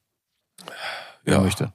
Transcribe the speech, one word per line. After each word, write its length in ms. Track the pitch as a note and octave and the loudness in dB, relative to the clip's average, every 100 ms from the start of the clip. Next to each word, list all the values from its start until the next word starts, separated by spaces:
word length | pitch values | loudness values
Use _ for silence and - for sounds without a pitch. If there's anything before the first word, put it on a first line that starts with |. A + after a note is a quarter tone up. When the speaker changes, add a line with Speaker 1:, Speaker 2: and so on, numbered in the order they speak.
| _ _ _ _ _ - - - - - - - | _ _ _ _ _ -20 -18 -12 -10 -10 -14 -8
Speaker 1:
Wer 120 | - D2+ | 0 4
Speaker 2:
Ja, 60 | |
Speaker 1:
möchte? 300 | F#2+ F#2+ - | 4 2 -4